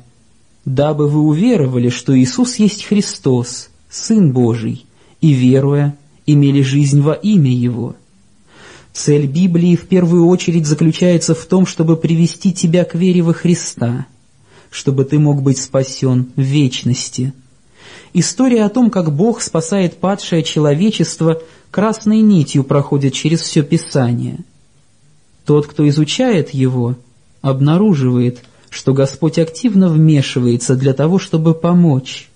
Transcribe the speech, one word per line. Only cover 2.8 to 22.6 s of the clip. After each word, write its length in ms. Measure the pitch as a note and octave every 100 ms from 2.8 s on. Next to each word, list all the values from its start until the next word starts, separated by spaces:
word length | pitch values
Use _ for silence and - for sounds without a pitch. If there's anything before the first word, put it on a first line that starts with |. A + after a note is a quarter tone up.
| -
Христос, 840 | G#3 G3 - C#3+ B2 A#2 - - _ _
Сын 420 | - - A3 D#3+
Божий, 540 | B2+ A#2 A2+ A2+ A#2+ - _ _ _
и, 140 | D#3+
веруя, 640 | C3+ B2+ C3 C#3 C#3+ C#3+ C#3+ _ _ -
имели 360 | D3 C#3 C#3
жизнь 400 | C3+ C#3 C#3+ C#3+
во 100 | C#3+
имя 400 | D3+ G3+ G#3 C3+
Его. 460 | B2 B2 A#2+ A#2+ - _ _ _ _ _ - - - _
Цель 340 | - - D3 C#3+
Библии 480 | C#3+ F#3+ E3+ F3 E3+
в 140 | -
первую 380 | F#3 F3 F3 E3+
очередь 380 | F3+ - E3+ D3+
заключается 680 | D3+ D#3+ D#3+ F3+ E3+ - D#3+
в 100 | -
том, 200 | F#3+ F#3
чтобы 320 | - D#3+ E3
привести 560 | D#3+ E3 E3 - G3
тебя 320 | F3+ E3 F3+ E3+
к 100 | E3
вере 260 | F#3 F3+
во 120 | E3
Христа, 720 | E3 E3+ E3+ - - A#2 B2+ C#3 _ _ _ _ - _
чтобы 320 | - - C3+
ты 160 | C3 D3+
мог 220 | D3 C#3+
быть 160 | C3+ B2+
спасен 680 | - C3+ C3 - C3 B2+ B2+ -
в 40 |
вечности. 920 | C3+ D3 C3+ - - C3 - - C3 - _ _ _ _ - - -
История 500 | F3+ E3 - C4 A#3+
о 60 | G#3
том, 200 | G#3+ A#3
как 240 | F#3+ D#3+
Бог 280 | C#3+ A3 A3
спасает 560 | - E3 E3 G3+ F3 -
падшее 440 | F3+ G3 - E3+
человечество, 1000 | D#3+ - D3+ D3 G#3+ G#3 D#3+ - E3 E3 - - _
красной 520 | - G#3+ - G#3 A3
нитью 420 | G#3+ F#3+ C#3+ D3